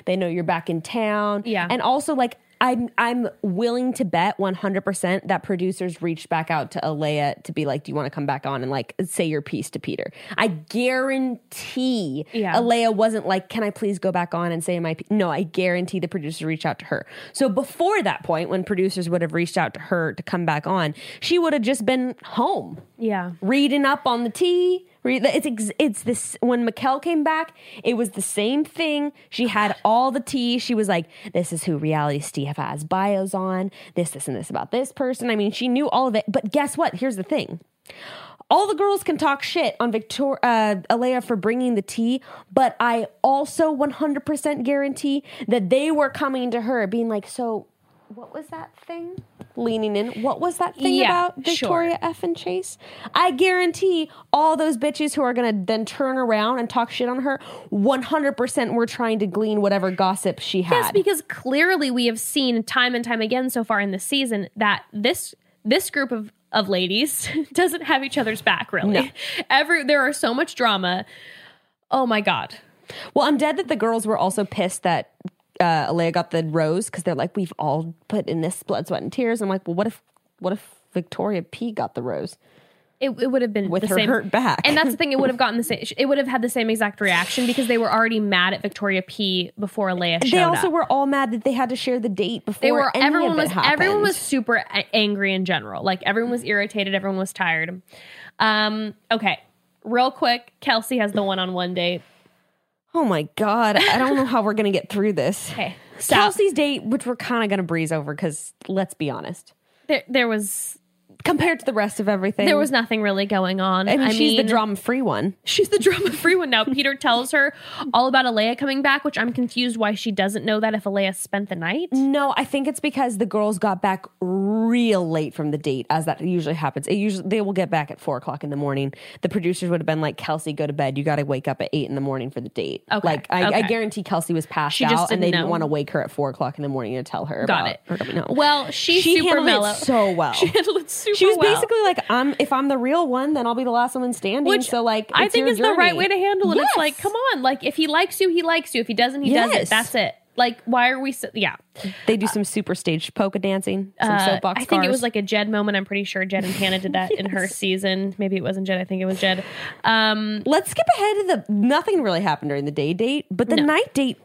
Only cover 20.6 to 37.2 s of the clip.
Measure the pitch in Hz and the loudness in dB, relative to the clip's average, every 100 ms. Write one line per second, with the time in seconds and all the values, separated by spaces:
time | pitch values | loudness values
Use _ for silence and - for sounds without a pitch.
20.6 | 170 185 156 147 - - - 349 330 294 | 0 0 0 -4 -14 -8 0 2 2 2
21.6 | 220 269 214 254 254 - - - 277 381 | 0 0 0 0 -2 -8 -8 -2 0 -2
22.6 | - - - - 226 196 180 170 196 269 | -6 -12 -18 -6 -4 -2 -4 -4 0 2
23.6 | 285 285 277 277 269 240 240 - 359 359 | 4 4 2 2 0 0 -2 0 2 2
24.6 | 359 370 - _ 247 262 233 302 294 220 | 2 0 -4 _ -2 2 2 2 -2 -4
25.6 | 214 - 294 202 - 233 - - 240 240 | -4 0 0 0 -4 -4 -6 -2 0 0
26.6 | 226 226 262 269 330 330 302 320 320 - | 0 -2 -2 -2 0 0 0 -2 -4 -12
27.6 | - - 208 233 226 202 - - 208 285 | -20 -8 -2 0 -2 -4 -6 -2 0 0
28.6 | 302 - 330 294 294 - - - 240 208 | -2 -2 -2 -2 -4 -8 -10 -4 0 2
29.6 | 208 220 208 226 262 254 240 269 240 240 | 0 0 2 2 2 -2 -4 -2 0 -2
30.6 | - 233 202 175 160 - 214 175 175 165 | 0 0 0 0 -4 -10 -6 -4 -4 -4
31.6 | - 151 156 156 147 147 147 - 139 147 | -4 -2 0 0 0 -2 -6 -6 -6 -6
32.6 | - 143 156 190 202 196 190 190 185 185 | -6 -6 -2 0 0 0 -2 -4 -2 -2
33.6 | 190 - - - 170 135 - 117 156 - | -4 -8 -10 -4 -4 -6 -6 -6 -6 -8
34.6 | - 240 240 - 254 262 240 214 202 - | -4 -4 -4 -4 -4 -2 -2 0 0 0
35.6 | 247 247 294 233 262 214 - - 208 294 | 0 0 2 2 2 0 0 -2 0 0
36.6 | 285 - 320 180 262 202 | 0 0 -2 0 -4 -2